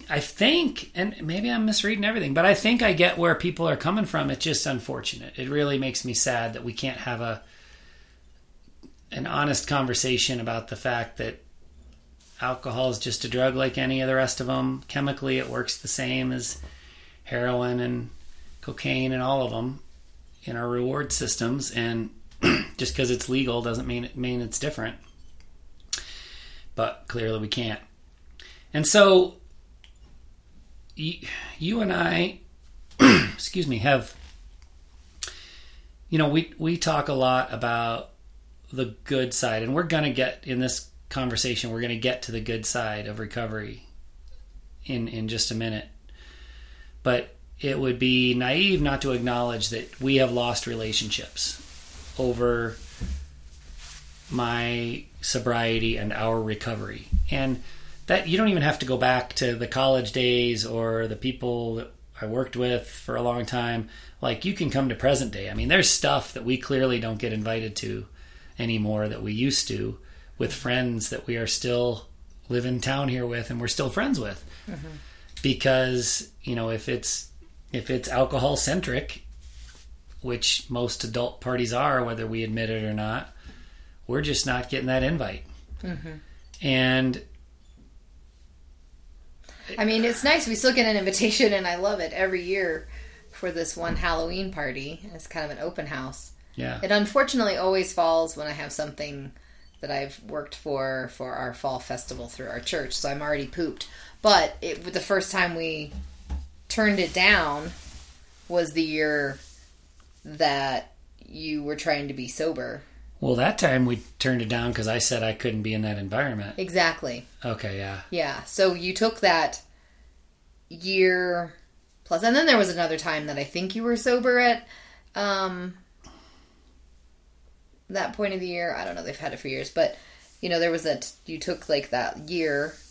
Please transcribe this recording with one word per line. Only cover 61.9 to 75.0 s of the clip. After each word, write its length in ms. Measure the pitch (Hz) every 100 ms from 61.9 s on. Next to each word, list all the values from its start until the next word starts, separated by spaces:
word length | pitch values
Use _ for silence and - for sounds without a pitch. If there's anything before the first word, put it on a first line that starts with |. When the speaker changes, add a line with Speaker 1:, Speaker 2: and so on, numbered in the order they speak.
| - - -
Speaker 1:
I 40 | 107
worked 280 | 117 131 120
with 320 | 123 120 -
for 280 | - - 120
a 60 |
long 240 | 120 120 113
time. 440 | 123 117 117 110 - - -
Like, 240 | 127 110 190
you 80 |
can 160 | 202 151
come 200 | 139 135
to 60 | 113
present 360 | 131 139 123
day. 180 | - 101
I 40 |
mean, 160 | 101 -
there's 200 | 185 -
stuff 440 | - 147 139 -
that 100 | - 117
we 120 | 127
clearly 420 | - 135 131 120
don't 180 | 113 107
get 140 | 120
invited 420 | 110 107 113 110 98
to 280 | 107 104 101 - - - - -
anymore 500 | 117 113 107 107 107
that 140 | 110
we 100 | 107
used 360 | 107 135 - -
to, 280 | 107 107 107 - - - -
with 160 | 113
friends 560 | - 123 123 123 117 107
that 160 | 120 -
we 100 | 117
are 100 | 110
still 600 | - 123 120 123 110 - - - - -
live 160 | 123 123
in 160 | 123
town 260 | 131 135 139
here 160 | 127 120
with 240 | 120 113
and 100 | 120
we're 60 | 117
still 220 | - 135
friends 300 | 196 262 208
with. 240 | 107 95 - - -
Speaker 2:
Mm-hmm. 180 | 143 156 151